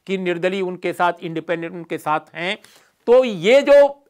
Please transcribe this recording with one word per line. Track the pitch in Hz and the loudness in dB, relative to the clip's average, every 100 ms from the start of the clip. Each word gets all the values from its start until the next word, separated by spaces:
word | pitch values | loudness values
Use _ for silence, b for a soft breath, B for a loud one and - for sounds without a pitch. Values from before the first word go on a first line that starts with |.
| - | -10
कि | 190 | -6
निर्दलीय | 180 170 185 196 | -4 -4 -4 -4
उनके | 180 180 180 | -6 -6 -8
साथ, | 170 175 170 | -2 -2 -4
इंडिपेंडेंट | 170 160 160 165 165 | -10 -10 -8 -8 -8
उनके | 175 160 160 | -14 -12 -10
साथ | 151 156 156 | -6 -6 -8
हैं, | 165 175 214 b b b b - | -10 -10 -10 b b b b 2
तो | 247 | 2
ये | 254 185 185 269 | 2 -2 2 4
जो | 277 285 277 - | 6 6 6 0